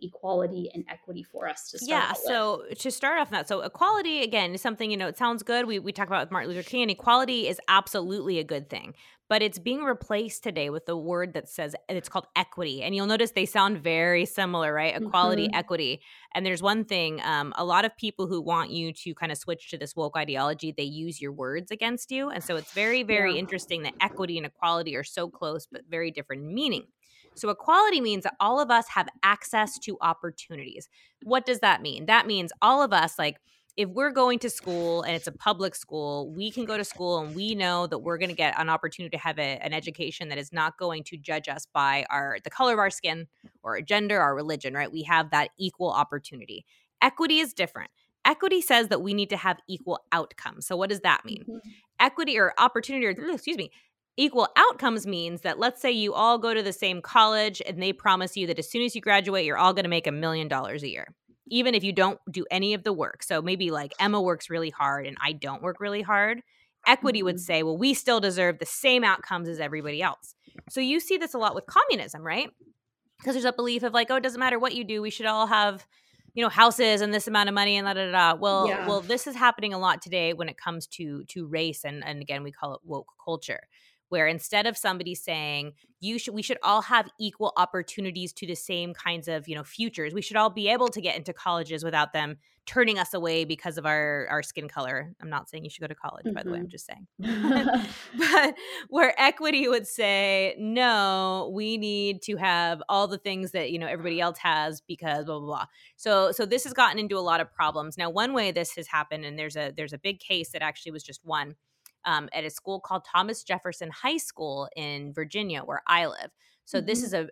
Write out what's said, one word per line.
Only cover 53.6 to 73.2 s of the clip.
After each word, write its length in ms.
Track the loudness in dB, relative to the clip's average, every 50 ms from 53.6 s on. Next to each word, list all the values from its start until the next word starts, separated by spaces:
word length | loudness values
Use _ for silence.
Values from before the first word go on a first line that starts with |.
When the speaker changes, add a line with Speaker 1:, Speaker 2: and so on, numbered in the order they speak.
| -6 -10 _ -20 _ _ _ _ _ _ _ 2
Speaker 2:
equal 320 | 2 2 4 4 2 4 6
outcomes 520 | 8 8 8 6 4 0 0 0 0 -2 -4
means 340 | -4 -4 -4 -6 -6 -4
that 160 | -4 -4 -2 0
let's 240 | 0 0 0 0
say 80 | 0 0
you 240 | 2 2 0 0 2
all 240 | 4 4 4 4 4
go 160 | 2 0 0
to 80 | 0
the 120 | 0 -2 -2
same 280 | -2 -2 -2 -2 -2
college 580 | -2 4 6 6 8 8 6 4 2 0 -2 -4 -8
and 160 | -8 -6 -2
they 100 | -2 -2
promise 460 | -2 0 2 4 4 4 2 -2 -4 -4
you 80 | -2
that 140 | -2 -2 -4
as 100 | -4 -4
soon 140 | -2 -2 -2
as 100 | -2 -4
you 80 | -2
graduate, 440 | 2 4 4 4 4 4 0 0 0
you're 120 | 2 2 4
all 160 | 6 4 4
gonna 140 | 4 2 0
make 180 | 0 0 0
a 60 | 0
million 360 | -2 -2 -2 -2 -2 -2 -2 -2
dollars 360 | -2 -2 -4 -4 -6 -8 -8
a 40 | -8
year, 200 | -10 -10 -12 -14 -16 _ _ _ _ _ _ -2
even 260 | 0 2 2 4 2
if 100 | 2 2
you 80 | 0
don't 280 | 2 4 4 4 2 -2 _ -8
do 140 | -6 -6 -4 -2
any 220 | 0 0 0 0 0
of 80 | 0 -2
the 100 | -2 -2
work. 300 | -2 -2 -4 -6 -8 -6
So 180 | -2 -2 0
maybe, 300 | 0 0 0 0 0 0
like, 200 | -2 -2 -4 -6 -2 0
Emma 220 | 2 2 2 2
works 280 | 2 2 0 -2 -4 -6
really 180 | -4 -4 -4 -4
hard 380 | -2 0 0 0 0 -2 -4 -8
and 100 | -6 -2
I 120 | -2 -2
don't 320 | -2 -2 -4 -8 -8 -6 -4
work 160 | -6 -4 -4
really 240 | -4 -4 -4 -2 0
hard. 380 | 4 4 4 6 4 2 -2 -6 _ _ _ _ _ _ _ 6
Equity 380 | 6 6 6 6 2 2 2 2
would 140 | 0 0 -2
Speaker 1:
Mm-hmm. 40 |
Speaker 2:
say, 220 | -2 0 2 2 2
"Well, 120 | 2 2 2
we 180 | 4 2 2
still 240 | 2 4 4 4 4
deserve 400 | 4 2 2 4 4 4 2 0
the 80 | -4 -8
same 360 | -4 0 2 4 4 6 6
outcomes 460 | 4 4 2 0 -4 -6 -4 -4 -6
as 100 | -6 -6
everybody 420 | -6 -6 -6 -6 -6 -6 -4 -2 -2
else." 320 | -2 -2 -4 -12 -20 -20 _ _ _ -20 -20 -18 -8
So 100 | -4 -2
you 200 | 0 0 0 0
see 180 | 0 0 -2 -2
this 160 | -2 -4 -2
a 60 | 0
lot 160 | 0 0 0
with 100 | -2 -4
communism, 560 | 2 4 4 4 4 2 -2 -2 -6 -10 -10
right? 300 | -6 -4 -2 -2 -4 -6 -8 _ _ _ _ _ _ _ _ _ _ _ _ _